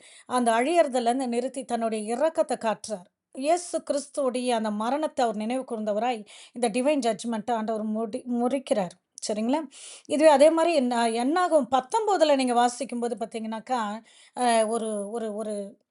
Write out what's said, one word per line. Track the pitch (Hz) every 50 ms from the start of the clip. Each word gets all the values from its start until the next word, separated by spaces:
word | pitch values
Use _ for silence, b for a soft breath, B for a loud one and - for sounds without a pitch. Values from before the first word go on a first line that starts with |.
| B B B B B
அந்த | - 240 254 240 233
அழியறதுலேருந்து | 226 226 247 285 349 339 320 285 233 254 233 233 240 269 269 240
நிறுத்தி | 233 240 247 262 262 277 240
தன்னுடைய | - 240 233 226 226 220 214 214 208 233
இரக்கத்த | 240 285 320 320 330 311 - 262
காட்டுறார். | - - 226 208 202 - - 220 185 180 - _ _ _ _
இயேசு | - 254 262 294 339 349 349 - - 320 320 -
கிறிஸ்துவுடைய | 277 285 277 - - - 277 254 220 254 247 247
அந்த | 240 226 220 214
மரணத்தை | 208 208 214 233 262 302 311 294 302 - 254
அவர் | 226 214 208
நினைவு | 214 220 247 262 262 -
கூர்ந்தவராய் | 240 220 214 214 202 208 226 247 247 220 202 B B B B B
இந்த | _ 240 240 233
டிவைன் | 190 247 247 285 302 285
ஜட்ஜ்மெண்ட்டை | 226 233 220 185 - 233 233 220 202 -
ஆண்டவர் | 240 220 220 214 226 214 214 220
முடி-, | 214 220 226 220 202 254 - 254
முறிக்கிறார். | 240 240 240 247 247 277 262 - 269 208 185 175 - _ _ _ _ - - -
சரிங்களா? | 214 202 220 233 269 311 320 262 B B B B B B B
இதுவே | - 294 277 311 320
அதே | 294 262 285 320
மாதிரி | 330 330 320 339 339
என்ன, | 294 247 247 247 233 233 233
என்னாகும் | 226 233 240 262 311 370 359 359 311 302 254 -
பத்தொன்பதுல | 277 262 254 - - 453 440 427 392 330 320 302 285
நீங்க | 262 262 247 240
வாசிக்கும்போது | 233 240 247 240 - 277 - 240 240 233 240 233 202
பார்த்தீங்கன்னாக்கா, | 233 220 - 226 220 220 220 220 214 - 262 247 220 208 208 220 220 b b b b b _ -
அ, | 247 240 233 226 220 214
ஒரு, | 226 233 226 220 214 208 202 202
ஒரு, | 220 233 220 220 208
ஒரு, | 208 220 214 214 202 202 202 - _ _ _